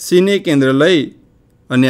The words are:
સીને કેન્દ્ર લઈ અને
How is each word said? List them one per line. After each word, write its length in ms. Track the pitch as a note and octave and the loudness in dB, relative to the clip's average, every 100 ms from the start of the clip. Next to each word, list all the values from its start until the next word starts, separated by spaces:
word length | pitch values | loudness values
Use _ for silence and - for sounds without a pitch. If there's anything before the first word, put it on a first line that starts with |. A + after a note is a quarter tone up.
સીને 300 | - F3+ F#3+ G3 F#3+ | -2 0 2 -2 -2
કેન્દ્ર 220 | C#3+ C3 C3+ | 0 0 2
લઈ 180 | D#3+ F3 A2+ - _ _ _ _ - | 2 0 -2 -10 _ _ _ _ -6
અને 160 | B2+ | -2